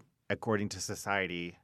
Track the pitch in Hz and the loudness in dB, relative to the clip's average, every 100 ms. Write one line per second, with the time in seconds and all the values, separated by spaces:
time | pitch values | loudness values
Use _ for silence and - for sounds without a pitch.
0 | - _ - 101 - 107 101 92 - 98 | -20 _ -4 -2 2 2 2 -4 -6 -4
1 | 104 98 92 87 87 - | 2 2 2 -2 -4 -8